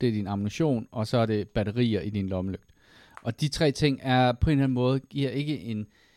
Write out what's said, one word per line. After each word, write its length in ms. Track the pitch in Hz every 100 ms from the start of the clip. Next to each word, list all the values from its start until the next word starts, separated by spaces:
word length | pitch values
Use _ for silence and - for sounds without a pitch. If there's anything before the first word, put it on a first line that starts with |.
det 80 | 127
er 40 |
din 140 | 107 98
ammunition, 600 | 101 101 - 160 123 -
og 160 | 117 110
så 100 | 127
er 80 | 113
det 220 | 107 95
batterier 540 | - 101 120 120 104
i 80 | 92
din 200 | 104 95
lommelygt. 400 | 92 95 90 - _ _ - - -
Og 200 | 120 120
de 60 | 151
tre 240 | - 156
ting 280 | 135 151 135
er 300 | 131 127 127
på 180 | 120 160
en 20 |
eller 120 | 143
anden 100 | 135
måde, 260 | 123 127 135
giver 300 | - 143 135
ikke 300 | 123 147 135
en, 280 | 101 107 104 _ _